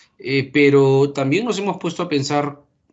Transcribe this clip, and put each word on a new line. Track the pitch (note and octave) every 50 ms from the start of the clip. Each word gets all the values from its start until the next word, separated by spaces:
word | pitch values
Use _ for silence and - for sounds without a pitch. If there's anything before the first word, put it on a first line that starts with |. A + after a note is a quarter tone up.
| _ _ _ _
Eh, | - B2 C#3 C#3 B2+ C3+
pero | - D3+ C#3+ C#3 C#3 C#3 C#3 C3+ C3+ C3+ C#3 C#3+
también | C#3 C#3+ C#3 C3+ C#3+ F#3 A#3
nos | B3 G3+ F#3+
hemos | G3+ G3+ F3+ F#3+
puesto | - F3 E3 -
a | F3 E3
pensar | D#3 C#3+ C3+ - D3+ D3 C#3+ C#3+ C#3 - _ _ _ _ _ _